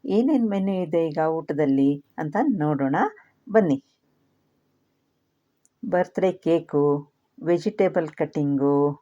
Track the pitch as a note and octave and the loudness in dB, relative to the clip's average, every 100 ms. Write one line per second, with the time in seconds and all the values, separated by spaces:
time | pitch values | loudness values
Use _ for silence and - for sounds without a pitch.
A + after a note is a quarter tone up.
0 | - G3+ C4 C#4 A3+ G3 F#3+ F#3 F3 E3+ | 0 0 2 2 0 -2 -2 -2 -2 0
1 | E3 D3+ D#3 D#3+ D#3 D3 D3 C3+ C#3 C#3+ | 0 0 -2 -2 -4 -2 0 2 2 0
2 | _ - D#3 G3+ C#4 G3+ D3+ C#3+ C3+ D3+ | _ -10 -4 -2 0 0 -2 0 0 0
3 | G#4+ - _ _ - G#3+ F#3 G3 _ _ | -2 -4 _ _ 0 2 2 -2 _ _
4 | _ _ _ _ _ _ _ _ _ _ | _ _ _ _ _ _ _ _ _ _
5 | _ _ _ _ _ _ _ _ - F3+ | _ _ _ _ _ _ _ _ -4 -2
6 | F3+ - F#3 F#3 D#3+ E3 D#3+ D3 D3 C#3+ | -2 -2 -2 -2 0 0 0 0 2 0
7 | C#3+ _ _ - D#3+ F3 G#3 G#3 F#3 F#3 | -6 _ _ -10 -2 0 0 0 0 0
8 | D#3 - D3+ D#3 C#3+ C#3 C#3 C#3+ C#3+ C#3+ | -4 -4 -4 -2 0 2 2 2 0 -2